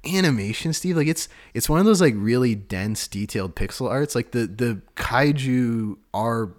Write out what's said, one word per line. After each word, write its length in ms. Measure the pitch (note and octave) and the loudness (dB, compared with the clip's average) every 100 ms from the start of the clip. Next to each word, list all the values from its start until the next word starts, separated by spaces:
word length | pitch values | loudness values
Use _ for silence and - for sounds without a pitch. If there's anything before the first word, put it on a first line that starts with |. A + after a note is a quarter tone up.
| - | -2
animation, 680 | F#3+ F3 A#2+ G2 A2 E3 | 2 2 2 -2 -4 -4
Steve, 240 | D#3 F3+ E3 | -2 -2 0
like, 100 | D3 | 0
it's, 220 | E3 - - - | -2 -6 -14 -8
it's 160 | A#2 - | -6 0
one 100 | D#3 | 4
of 60 | G#3 | 6
those, 160 | G3 | 6
like, 120 | E3 G#2+ | 4 4
really 360 | G#2 B2 B2+ | 0 2 2
dense, 540 | G#2 G2 F#2+ G#2 G#2+ - | 0 -4 -4 -4 -4 -6
detailed 480 | G2 G2+ A2 F#2 - | -6 -4 -4 -6 -4
pixel 340 | - - B2+ | -6 -4 -4
arts. 240 | B2+ D3 - | -2 0 -2
Like, 160 | - | -2
the, 140 | B2 A2 | -2 -2
the 360 | G#2 A#2+ G#2+ - - | -2 -2 -2 -10 -10
kaiju 1000 | - B2 D3 C#3+ C3 B2+ A#2+ A#2 G#2+ - _ | 0 2 4 2 0 0 2 0 -4 -6 _
are 380 | G2+ A2+ A#2 G#2+ | -4 -2 -2 -4